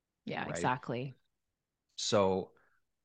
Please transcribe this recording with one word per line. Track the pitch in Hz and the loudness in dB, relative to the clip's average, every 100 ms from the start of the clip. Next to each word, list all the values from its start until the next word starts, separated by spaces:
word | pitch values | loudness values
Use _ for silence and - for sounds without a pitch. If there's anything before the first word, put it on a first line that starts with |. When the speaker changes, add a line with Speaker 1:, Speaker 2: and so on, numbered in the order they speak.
| _ _ - | _ _ -10
Speaker 1:
Yeah, | - | -8
Speaker 2:
Right? | - | -6
Speaker 1:
exactly. | 160 160 131 - 120 135 - _ _ _ _ _ _ _ - | -2 -2 -2 -4 -8 -8 -12 _ _ _ _ _ _ _ -8
Speaker 2:
So, | - 107 95 95 - _ _ _ _ _ | 2 4 4 4 -2 _ _ _ _ _